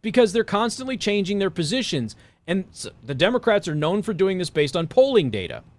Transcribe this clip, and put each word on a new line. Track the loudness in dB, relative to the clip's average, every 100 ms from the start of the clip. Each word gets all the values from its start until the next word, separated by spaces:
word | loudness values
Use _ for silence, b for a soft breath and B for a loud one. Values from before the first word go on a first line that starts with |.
because | 2 4 4
they're | 4
constantly | 0 0 0 -4 -6 -4
changing | 0 0 0 0
their | -2
positions. | -2 -2 -2 -2 -4 -4 -10 b b -4
And | -4 -4
s-, | -12 -16 -14 -10
the |
Democrats | 0 2 2 2 2 0
are | -2
known | 0 0
for | -2 0
doing | 0 0
this | -4
based | 0 0 0
on | 0
polling | 4 4 4 2
data | -4 -8 -10 -14